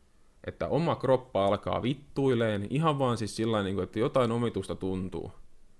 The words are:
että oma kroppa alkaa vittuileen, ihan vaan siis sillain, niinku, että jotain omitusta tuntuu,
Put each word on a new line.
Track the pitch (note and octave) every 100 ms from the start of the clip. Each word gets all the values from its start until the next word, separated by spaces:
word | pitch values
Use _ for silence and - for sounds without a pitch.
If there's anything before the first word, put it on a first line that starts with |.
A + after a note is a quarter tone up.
| _ _ - - -
että | - D#2
oma | C3 E3+ A#2
kroppa | B2+ B2+ - G2
alkaa | G2 G2+ - F#2+
vittuileen, | A2+ - - - C3+ A#2 A2+ G#2 G2+
ihan | C#3 D#3+ C#3
vaan | C3 A2
siis | G#2 -
sillain, | A2+ G#2+
niinku, | F#2+ G2
että | F#2+ G#2+
jotain | A#2 C3+ A#2+
omitusta | A#2 A#2 G2 -
tuntuu, | F2 F#2+ F#2+ F#2 E2 - - - - - -